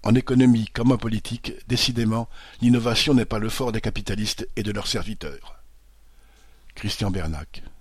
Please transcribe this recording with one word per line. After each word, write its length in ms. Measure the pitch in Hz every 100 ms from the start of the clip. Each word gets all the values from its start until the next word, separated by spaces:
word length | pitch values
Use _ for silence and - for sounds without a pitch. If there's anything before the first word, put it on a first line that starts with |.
En 120 | -
économie 540 | 120 127 127 127 117 107
comme 240 | - 120
en 80 | 123
politique, 540 | 117 110 - 117 - - -
décidément, 600 | 120 - 117 110 113 117 - - -
l'innovation 540 | 120 123 120 117 - 131
n'est 100 | 110
pas 140 | 110
le 100 | 110
fort 220 | - 127
des 100 | 113
capitalistes 680 | 110 107 101 104 107 - - -
et 60 |
de 100 | 104
leurs 140 | 104 -
serviteurs. 800 | 110 92 104 78 69 - - - - _ - - - - - - - - -
Christian 340 | 107 - 101
Bernac. 540 | 90 80 76 69 - - -